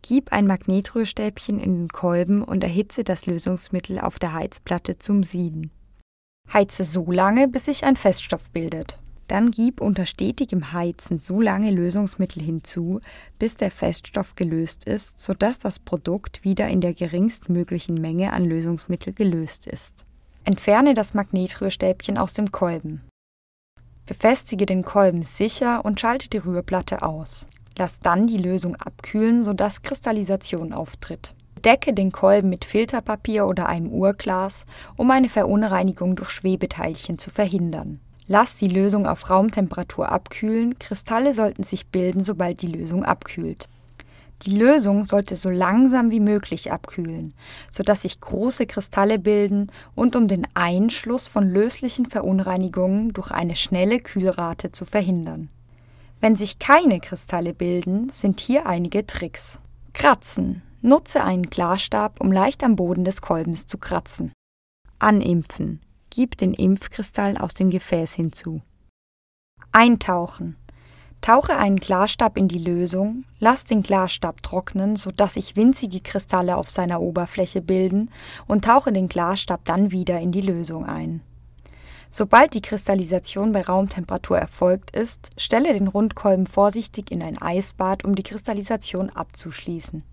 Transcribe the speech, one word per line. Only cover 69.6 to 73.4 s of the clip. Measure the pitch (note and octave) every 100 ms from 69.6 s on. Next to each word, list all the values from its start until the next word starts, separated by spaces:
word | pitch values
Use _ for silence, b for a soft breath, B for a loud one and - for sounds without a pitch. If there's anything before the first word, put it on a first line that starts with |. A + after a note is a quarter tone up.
| -
Eintauchen. | G#3+ A#3+ A#3 - F3+ F3 - E3+ D#3 - b b b b b
Tauche | - B3 - D4+
einen | G3+ F#3+
Glasstab | - F#3 F#3+ - A3+ G3
in | F#3+
die | F3
Lösung, | E3 F3 F3+ F#3 G3+ A#3+ C4
lass | -